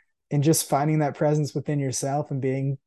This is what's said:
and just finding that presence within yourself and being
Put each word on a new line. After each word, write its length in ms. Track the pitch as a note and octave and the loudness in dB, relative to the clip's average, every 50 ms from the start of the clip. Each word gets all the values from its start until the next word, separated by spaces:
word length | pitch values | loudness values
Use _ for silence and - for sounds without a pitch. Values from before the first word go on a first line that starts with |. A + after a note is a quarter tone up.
| _ _ _ _ _ - | _ _ _ _ _ -4
and 120 | - D3 C#3 | 0 2 4
just 240 | D#3 D#3+ - - - | 4 4 2 2 0
finding 300 | D#3+ C#3+ C#3+ D#3 D#3 D#3 | 0 0 2 2 2 2
that 140 | D3+ C#3+ B2+ | 0 0 0
presence 380 | - D#3 D3+ D3+ D3+ D3+ C3+ - | 0 0 2 2 2 0 -2 -4
within 240 | D3+ B2 - D3+ C#3+ | -6 -4 -2 -2 -2
yourself 540 | C#3 C3+ B2 - - C3+ C#3 D3 C#3+ - | -2 -2 -2 -4 -4 -2 -2 -2 -4 -4
and 100 | C#3+ C3+ | -4 -2
being 380 | B2+ C3+ C3 C3+ C3+ C#3 C#3 - _ | -2 -2 -2 0 -2 -2 -4 -6 _